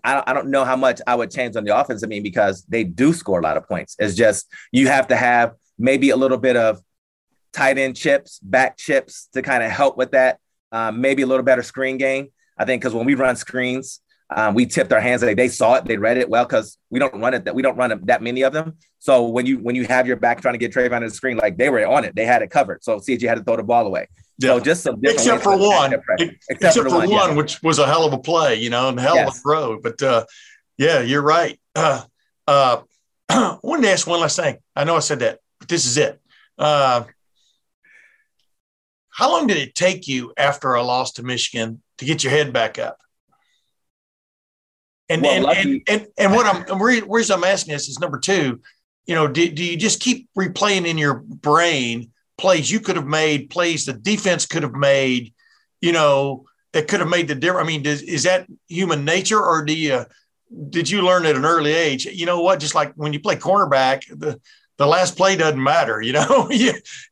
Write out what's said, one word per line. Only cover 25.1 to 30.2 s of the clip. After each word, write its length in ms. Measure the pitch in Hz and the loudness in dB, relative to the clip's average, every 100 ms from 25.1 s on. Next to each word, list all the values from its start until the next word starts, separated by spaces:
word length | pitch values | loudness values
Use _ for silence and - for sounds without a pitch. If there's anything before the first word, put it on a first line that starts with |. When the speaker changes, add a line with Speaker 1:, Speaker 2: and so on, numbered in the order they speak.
| 226 | 2
Speaker 2:
Except 200 | 233 226 | 2 2
Speaker 1:
ways 40 | |
Speaker 2:
for 80 | 202 | 2
Speaker 1:
to 140 | 196 | 4
attack 160 | 202 180 | 4 4
Speaker 2:
one, 100 | 139 | 2
Speaker 1:
the 80 | 120 | 0
pressure. 260 | - 95 165 | -2 -2 -2
Speaker 2:
ex-, 80 | - - | -6 -12
Speaker 1:
Except 140 | - | 0
Speaker 2:
except 120 | 180 - | 4 4
Speaker 1:
for 60 | |
the 60 | 135 | 2
Speaker 2:
for 60 | 170 | 2
Speaker 1:
one, 120 | 185 | 2
yeah. 160 | 208 180 | 4 4
Speaker 2:
one, 100 | 147 | 2
which 240 | 151 - | -2 -2
was 160 | 160 147 | 0 2
a 60 | 139 | 2
hell 180 | 160 | 2
of 80 | 156 | 2
a 60 | 131 | 0
play, 360 | 156 165 147 | 0 2 2
you 160 | 110 117 | 0 -2
know, 180 | 120 131 | 0 0
and 100 | 123 | 0
a 20 | |
hell 160 | 135 170 | 2 2
of 80 | 135 | 2
Speaker 1:
Yes. 120 | - | -2
Speaker 2:
a 20 | |
throw. 400 | 139 156 127 107 | 0 0 -2 -4
But, 200 | 117 - | -6 -2
uh, 240 | 135 117 | 0 0